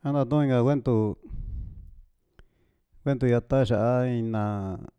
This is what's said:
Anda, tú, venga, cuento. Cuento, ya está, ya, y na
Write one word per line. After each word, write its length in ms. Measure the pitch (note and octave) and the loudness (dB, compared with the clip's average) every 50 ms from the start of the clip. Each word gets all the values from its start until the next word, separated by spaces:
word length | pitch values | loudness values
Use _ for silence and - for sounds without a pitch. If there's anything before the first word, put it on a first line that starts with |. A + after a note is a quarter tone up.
| _ C#3+ | _ 0
Anda, 160 | C#3+ C#3+ C3+ | 0 0 0
tú, 140 | A#2+ C#3 D3+ | 2 2 2
venga, 240 | D3 C#3 C3 B2 A#2+ | 4 4 4 4 4
cuento. 560 | C3 D3 C#3 A#2 C3+ B2 A2 G#2+ G#2+ G2 - - - - - - - - - - - - - - - - - - _ _ _ _ _ _ _ - _ _ _ _ _ _ _ _ _ _ - - | 4 2 2 0 0 2 2 2 0 -2 -6 -12 -12 -10 -10 -10 -8 -8 -10 -10 -12 -14 -18 -20 -20 -20 -20 -20 _ _ _ _ _ _ _ -20 _ _ _ _ _ _ _ _ _ _ -8 -4
Cuento, 240 | C#3+ C#3 B2 C3 | -4 -2 0 2
ya 100 | B2+ A#2+ A#2+ | 2 2 2
está, 240 | - _ C#3 C3+ C3 | 2 _ 2 2 2
ya, 460 | G#2+ A#2+ G#2 G#2+ A#2 B2 B2 B2+ B2+ | 2 2 0 2 2 2 2 0 0
y 120 | B2 A#2 A2+ | -2 -2 -2
na 580 | A2+ A2+ A2 G#2 G#2 G#2 G2+ G2 F#2+ F#2 - - - _ | -2 -2 -2 -2 -2 -4 -4 -6 -6 -8 -10 -12 -16 _